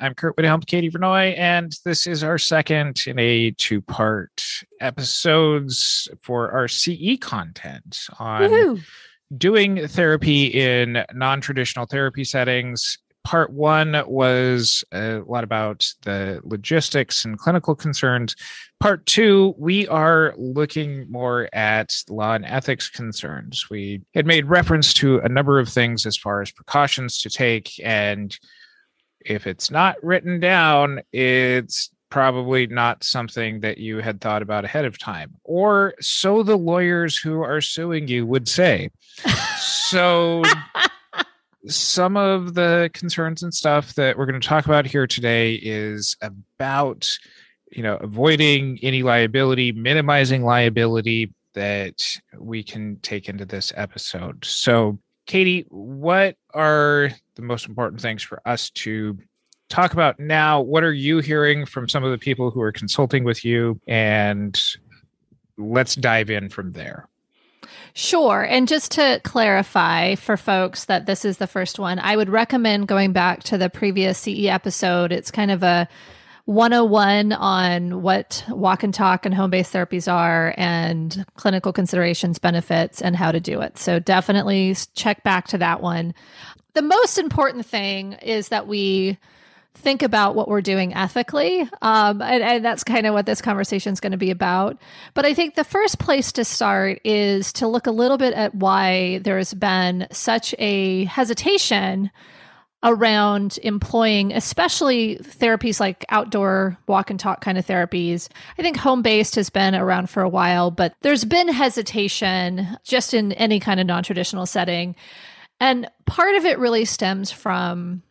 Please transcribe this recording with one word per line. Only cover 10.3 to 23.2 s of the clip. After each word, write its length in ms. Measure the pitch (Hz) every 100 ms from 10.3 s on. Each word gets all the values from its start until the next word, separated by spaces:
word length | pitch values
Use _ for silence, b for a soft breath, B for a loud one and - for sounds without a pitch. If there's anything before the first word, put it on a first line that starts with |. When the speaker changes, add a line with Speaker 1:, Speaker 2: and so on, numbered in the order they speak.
| 143 135
Speaker 1:
in 580 | 127 127 123 120 120 -
non-traditional 760 | 123 131 139 139 131 123 123 117
therapy 380 | 139 135 139
settings. 760 | 131 135 127 123 123 120 - - _ _
Part 300 | - 165 -
one 520 | 139 151 156 156 151 113
was 760 | 135 127 127 127 123 110 - -
a 260 | 92 110 110 95
lot 160 | 120
about 420 | 110 110 107 104 - -
the 380 | 104 98 98 87
logistics 800 | - 104 101 160 - 147 - -
and 120 | 113 107
clinical 380 | 165 175 165
concerns. 600 | 147 151 135 131 123 117 - B B B -
Part 260 | 202 180 -
two, 460 | 220 220 196 190 -
we 300 | 160 196 202
are 440 | 156 160 160 156 -
looking 760 | 127 139 147 156 147 139 123
more 380 | 120 123 120 -
at 400 | 110 107 110 107 - -
law 260 | 107 107
and 100 | 113
ethics 440 | 80 131 139 127 -
concerns. 800 | - 113 -